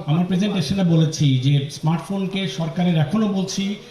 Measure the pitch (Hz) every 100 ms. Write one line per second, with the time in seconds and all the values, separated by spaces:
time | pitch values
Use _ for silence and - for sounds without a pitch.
0 | 143 165 180 180 208 185 - 196 175 165
1 | 151 - 143 127 135 143 - - 160 165
2 | - 196 185 196 190 - 160 180 180 160
3 | 147 220 208 190 185 - 196 208 -